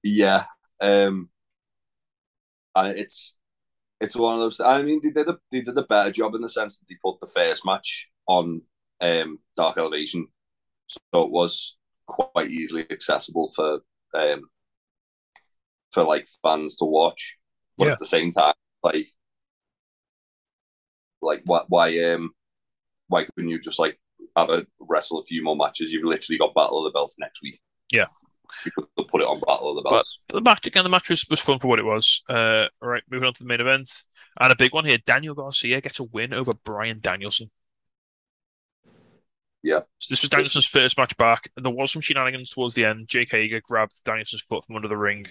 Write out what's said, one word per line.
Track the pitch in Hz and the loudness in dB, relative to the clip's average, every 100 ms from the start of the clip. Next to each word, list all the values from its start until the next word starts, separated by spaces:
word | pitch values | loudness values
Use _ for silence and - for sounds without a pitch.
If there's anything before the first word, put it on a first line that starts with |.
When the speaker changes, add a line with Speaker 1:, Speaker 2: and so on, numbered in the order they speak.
Speaker 1:
Yeah, | 104 107 98 98 - - _ _ | 2 4 4 4 0 -18 _ _
um, | 101 101 98 95 87 _ _ _ _ _ _ _ _ _ _ _ _ _ _ | 4 6 4 0 -10 _ _ _ _ _ _ _ _ _ _ _ _ _ _
and | 95 95 98 | 0 0 -4
it's, | 104 - - _ _ _ _ _ _ _ | -8 -10 -12 _ _ _ _ _ _ _
it's | 107 120 | -6 0
one | 117 | 0
of | 113 | 2
those. | 113 - | -2 2
I | 120 135 | 2 4
mean, | 147 151 | 2 -2
they | 151 | 0
did | 151 151 | 0 -2
a, | 170 _ | -4 _
they | 127 | -8
did | 117 107 | -4 -4
a | |
better | - 104 101 | 2 2 2
job | 101 110 | -2 -4
in | 113 | -4
the | 117 | -6
sense | 113 104 - | -6 -6 -10
that | _ | _
they | 90 | -8
put | 95 - | -8 -8
the | 90 | -6
first | 92 85 80 | 0 0 0
match | 95 95 - - - _ - | -2 -4 -4 -10 -14 _ 0
on, | 90 85 82 _ _ _ _ | 2 2 -6 _ _ _ _
um, | 87 82 80 76 _ - | 0 0 -2 -10 _ -2
Dark | 82 85 | 0 0
Elevation, | 80 78 78 87 78 _ _ _ _ _ _ | -2 -2 -4 -6 -10 _ _ _ _ _ _
so | - _ 87 | -20 _ 0
it | 80 | 2
was | 85 85 - - _ _ _ - | 2 0 -2 -8 _ _ _ -10
quite | - 104 85 78 | -4 -2 -2 -4
easily | 82 80 82 80 | -6 -6 -8 -8
accessible | 78 - 73 - 82 78 | -8 -2 -2 -2 -4 -4
for, | - 78 73 _ _ _ | -2 -2 -2 _ _ _
um, | 80 76 - 71 _ _ _ _ _ _ _ _ _ _ _ _ _ _ | -2 0 -2 -8 _ _ _ _ _ _ _ _ _ _ _ _ _ _
for, | - | 0
like, | 80 76 - - | 2 2 -2 -2
fans | 80 78 78 - | 0 0 -2 -4
to | 78 | 0
watch. | 78 87 - - - _ _ _ - | 4 2 0 -16 -16 _ _ _ 0
But | 147 | 0
Speaker 2:
Yeah. | |
Speaker 1:
at | - | 0
the | - | 0
same | 82 85 | 0 0
time, | 85 73 - _ _ | 2 2 2 _ _
like, | 87 78 78 _ _ _ _ _ _ _ _ _ _ _ _ _ _ _ _ _ _ _ _ _ | -2 -2 -6 _ _ _ _ _ _ _ _ _ _ _ _ _ _ _ _ _ _ _ _ _
like, | 80 76 | -4 -4
why, | - 85 - | 2 0 4
why, | 87 85 82 85 | 2 4 2 0
um, | 85 82 _ _ _ _ _ _ _ _ | 0 -4 _ _ _ _ _ _ _ _
why | 87 | 0
couldn't | - - 85 | 0 -6 -6
you | 82 | -6
just, | - - | -6 -2
like, | 78 - _ _ - 85 | -2 -2 _ _ -4 0
have | 82 | 2
a | 85 - _ | 0 -2 _
wrestle | 73 - - 80 | -2 -2 -2 -8
a | |
few | - 82 | -6 -6
more | 80 | -4
matches? | 76 73 - 80 | -2 -2 -2 -6
You've | 80 | -4
literally | 82 82 - 80 | -2 -4 -4 -2
got | 76 | 2
Battle | - - 80 | 2 2 0
of | |
the | 78 73 | -2 -4
Belts | 71 - | -6 -8
next | 71 - | -14 -14
week. | 73 - _ _ _ | -16 -18 _ _ _
Speaker 2:
Yeah. | 117 92 _ _ _ - - | 0 0 _ _ _ -20 -14
Speaker 1:
You | - | -10
could | - - - - | -10 -8 -8 -2
put | 85 | 0
it | 73 | 0
on | 76 | 0
Battle | 76 69 73 | 0 0 -2
of | 71 | -4
the | |
Speaker 2:
But | - | 2
Speaker 1:
Belts. | - - - _ | 2 2 -8 _
Speaker 2:
the | 196 | 2
match, | 240 208 175 | 4 4 2
again, | 190 | 2
the | 185 | 4
match | 180 - | 0 2
was, | 170 - | -2 0
was | 156 | 0
fun | - 135 | 2 2
for | 131 | 4
what | 113 | 2
it | |
was. | 107 107 - - - | 2 2 2 2 0
Uh, | 120 113 110 104 _ | 0 4 2 2 _
right, | 123 120 _ | -6 -6 _
moving | 127 127 | -2 -2
on | |
to | 123 | -4
the | 123 | -6
main | 120 | -2
event. | 123 135 131 - - _ - - | 2 0 -2 -14 -16 _ -20 2
And | 127 | 4
a | 127 | 6
big | 135 | 4
one | 156 151 | 2 2
here. | 117 | 0
Daniel | - 127 156 | 2 0 0
Garcia | 147 139 139 120 131 | -10 -4 -4 0 -2
gets | 135 - | -2 -10
a | |
win | 120 113 120 | -8 -6 -4
over | 117 123 | -4 -4
Bryan | 104 - 104 113 110 | -4 -6 -6 -6 -4
Danielson. | 101 92 101 - 113 _ _ _ _ _ _ _ _ _ _ _ _ _ _ _ _ _ _ _ _ _ | -4 -4 -4 -6 -6 _ _ _ _ _ _ _ _ _ _ _ _ _ _ _ _ _ _ _ _ _
Speaker 1:
Yeah. | 78 78 - _ | -2 -2 -4 _
Speaker 2:
So | - | -4
this | 131 | -2
was | 139 | 2
Danielson's | 143 139 147 - | 2 2 0 2
first | 143 127 - | 4 4 2
match | 127 - | 0 2
back. | 117 117 - - | 4 4 -2 -6
There | 127 | -6
was | 120 139 | -2 -4
some | 160 | -2
shenanigans | - 139 127 131 127 | -2 0 0 -4 -10
towards | - 123 | -4 -4
the | 120 110 | 0 0
end. | 110 113 | 0 -4
Jake | 123 120 | -2 0
Hager | 113 107 113 | 0 0 -4
grabbed | _ 117 107 - | _ -2 -2 -4
Danielson's | - 110 107 113 | -6 -6 -6 -12
foot | - 107 | -8 -8
from | - 110 | -8 -10
under | 107 | -6
the | 104 | -2
ring. | 101 101 98 | -2 -4 -10